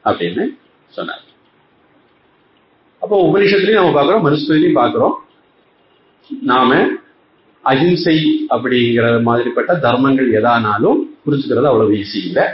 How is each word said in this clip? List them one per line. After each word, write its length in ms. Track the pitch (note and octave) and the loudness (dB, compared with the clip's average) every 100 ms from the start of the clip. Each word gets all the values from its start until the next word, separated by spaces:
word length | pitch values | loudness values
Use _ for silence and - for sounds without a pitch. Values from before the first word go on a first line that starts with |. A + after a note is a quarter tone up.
அப்படின்னு 400 | A2+ F#2+ F2 F#2+ A3 - _ _ _ | -4 -2 -4 -4 -6 -8 _ _ _
சொன்னார். 360 | - - - - _ _ _ _ _ _ _ _ _ _ _ _ _ _ _ _ _ | -14 -12 -14 -18 _ _ _ _ _ _ _ _ _ _ _ _ _ _ _ _ _
அப்போ 140 | F#3 G3+ | -2 0
உபனிஷத்துலயும் 580 | E3 F#3+ G3+ G3 G3+ A3 | 2 2 2 2 2 2
நம்ம 120 | F3 | 2
பார்க்கிறோம், 320 | C#3+ D3 G#3+ | 2 2 2
மனுஸ்மிருதியும் 480 | D3+ D3 D3 D#3 D#3 | 0 0 0 2 2
பார்க்கிறோம். 440 | C#3+ A#2+ A2+ C#3+ - - _ _ _ _ _ _ _ _ _ - - | 2 0 0 -2 -2 -12 _ _ _ _ _ _ _ _ _ -18 -8
நாம 280 | C3+ B2+ B2 D#3 A#3+ - - _ _ _ _ _ | -2 2 2 2 0 -4 -14 _ _ _ _ _
அஹிம்சை 520 | C3 C3+ F3 F3 F3 D#3 D3+ D#3 - | -2 2 2 0 0 0 0 -2 -2
அப்படிங்கிற 560 | A#2+ B2 B2 A#2+ A#2 A#2 A#2 | -4 -2 0 0 2 2 2
மாதிரிப்பட்ட 500 | A#2 A#2+ A#2+ A#2+ A2+ F3 | 0 0 -2 -2 -2 0
தர்மங்கள் 520 | A#2+ B2 C3+ C3 B2 | 0 0 2 2 0
எதானாலும் 680 | A2 A#2 A#2 G#2+ G#2 E3 E4 - - | 0 2 0 0 0 0 -2 -4 -8
புரிஞ்சுக்கிறது 480 | D3+ C#3 - B2+ C#3+ | -4 -4 -2 0 0
அவ்வளவு 260 | A2+ G#2+ | 2 2
ஈஸி 280 | G#2 G2 G#2 | -2 -4 -8
இல்ல. 160 | F2+ F#2 - | -4 -2 -2